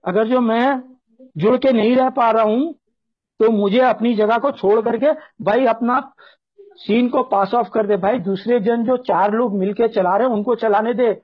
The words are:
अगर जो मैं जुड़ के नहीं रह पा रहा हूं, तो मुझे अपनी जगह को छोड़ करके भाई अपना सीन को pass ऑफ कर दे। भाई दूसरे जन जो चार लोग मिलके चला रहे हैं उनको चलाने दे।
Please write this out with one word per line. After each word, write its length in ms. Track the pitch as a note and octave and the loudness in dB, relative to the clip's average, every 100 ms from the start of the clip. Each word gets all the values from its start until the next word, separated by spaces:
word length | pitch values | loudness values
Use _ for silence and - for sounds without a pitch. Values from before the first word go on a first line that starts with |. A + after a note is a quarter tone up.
| - | -2
अगर 220 | F3+ A3 | -2 0
जो 140 | B3+ | 0
मैं 520 | A#3 A3+ B3+ C4+ B3+ - _ _ - - | 0 0 0 -2 -8 -20 _ _ -18 -2
जुड़ 200 | F#3+ B3 | 0 2
के 140 | C4+ | 2
नहीं 240 | A#3 G#3+ B3+ | 2 2 2
रह 140 | C4 | 0
पा 220 | C4 A#3 | 0 0
रहा 120 | A3+ | 2
हूं, 300 | G#3+ A3 D#4+ D4+ _ _ _ _ _ _ | 2 0 -4 -8 _ _ _ _ _ _
तो 120 | A3 | 0
मुझे 280 | A3 G3+ A3 | 2 0 2
अपनी 360 | B3+ A3 A#3 G#3+ | 2 2 0 0
जगह 220 | G#3+ A3+ | 0 0
को 140 | C4+ | -2
छोड़ 300 | C#4 G3 G#3+ | -2 0 0
करके 300 | A3 A3+ C#4 D#4 - _ | 0 0 0 -2 -8 _
भाई 220 | G3+ A3 C4 | -2 0 0
अपना 480 | A3+ A#3+ B3+ - _ - _ _ _ | 0 0 -2 -4 _ -20 _ _ _
सीन 500 | - - - A3 B3 | -20 -20 -2 0 0
को 140 | C4+ | -2
pass 300 | A#3+ G3+ G3 | -2 0 0
ऑफ 160 | A#3+ A#3 | 0 -2
कर 140 | A3+ G3+ | -2 -2
दे। 100 | G3+ | 0
भाई 220 | F#3+ A#3+ | 0 -2
दूसरे 400 | F3+ F#3+ G#3+ A#3+ | -4 -6 -2 0
जन 260 | G3 A#3 A#3 | 0 -2 0
जो 120 | B3+ | -2
चार 340 | B3+ F3 G3+ | 0 0 0
लोग 260 | G#3+ A#3+ G3 | 0 -2 -2
मिलके 300 | F#3+ G3+ A3+ | -4 0 -2
चला 300 | A3 F#3 G3 | 0 0 0
रहे 100 | B3+ | 0
हैं 80 | G#3+ | -2
उनको 200 | G#3 A#3 | -2 -2
चलाने 380 | A3+ G3+ A3 | 0 0 0
दे। 200 | A3+ A#3+ F#3+ | 0 -2 -2